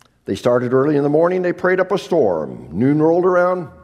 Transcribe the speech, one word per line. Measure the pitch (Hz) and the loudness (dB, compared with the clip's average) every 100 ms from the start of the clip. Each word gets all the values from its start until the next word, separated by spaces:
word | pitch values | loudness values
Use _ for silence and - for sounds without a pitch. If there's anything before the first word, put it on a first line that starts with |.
| _ _ - | _ _ -8
They | 98 | -2
started | 123 123 123 | 2 2 2
early | 131 147 143 | 0 2 0
in | |
the | 147 | 2
morning. | 151 175 185 | 2 2 0
They | 180 | -2
prayed | 175 180 185 | -2 0 0
up | 185 | 0
a | 196 | -2
storm. | - 170 107 82 69 62 - | -2 0 0 0 -6 -12 -10
Noon | 87 131 151 | -2 0 2
rolled | 160 175 185 | 2 2 2
around, | 180 180 180 151 - | 2 0 -2 -8 -16